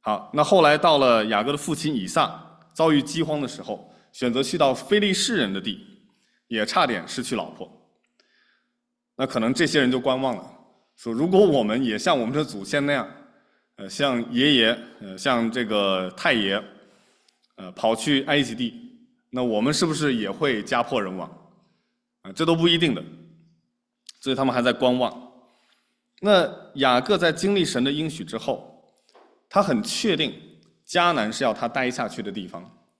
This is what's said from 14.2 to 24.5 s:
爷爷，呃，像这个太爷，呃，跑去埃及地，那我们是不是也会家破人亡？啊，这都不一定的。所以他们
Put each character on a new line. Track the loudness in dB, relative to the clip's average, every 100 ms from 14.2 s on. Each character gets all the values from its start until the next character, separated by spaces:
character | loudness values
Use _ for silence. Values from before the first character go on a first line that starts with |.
| -4
爷 | 0 2
爷， | 4 4 0 -6 -18
呃， | -16 -6
像 | -2 0 0
这 | -4 -2
个 | 0 0 -2 -4 -4
太 | -2
爷， | 0 0 -2 -6 -20 _ _ _ _ _ _ _ _
呃， | -18
跑 | -4 0
去 | 0 0 0
埃 | 2 0
及 | 0
地， | -4 -8 -8 -20 -20 _ _ _
那 | -4
我 | -2 0
们 | 0
是 | 0
不 | 0
是 | 0 -2
也 | -2 -4
会 | -2 -2 -2
家 | -2 -2
破 | 0 -2
人 | -4
亡？ | -8 -12 -14 _ _ _ _ _ _ _ _
啊， | -20
这 | -4 0
都 | 2
不 | 4
一 | 4
定 | 2
的。 | 0 -6 -20 -20 _ _ _ _ _ _ _ -20 -12
所 | -6
以 |
他 | 0
们 | 0